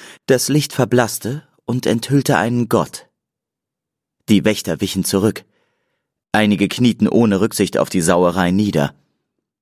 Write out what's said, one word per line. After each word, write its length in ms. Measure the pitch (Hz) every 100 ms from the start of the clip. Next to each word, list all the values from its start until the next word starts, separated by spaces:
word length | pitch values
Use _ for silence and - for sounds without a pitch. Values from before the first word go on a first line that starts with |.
| - - -
Das 220 | 127 -
Licht 240 | 147 143
verblasste 680 | - 110 123 110 - 104 147 - _
und 220 | - 123 -
enthüllte 500 | 117 - 139 131 107
einen 320 | 110 120 113
Gott. 400 | 110 - - - _ _ _ _ _ _ _ _ _ _ _ -
Die 160 | 101
Wächter 360 | 107 104 - 78
wichen 220 | 98 95
zurück. 420 | 87 98 104 - - _ _ _ _ _ _ _ _
Einige 380 | 104 107 95 98
knieten 400 | - 123 - 104
ohne 320 | 110 117 95
Rücksicht 360 | 107 - 98 -
auf 100 | -
die 140 | 92
Sauerei 480 | 82 87 90 87 90
nieder. 420 | 95 104 85 71 - _ _ _ _ _ _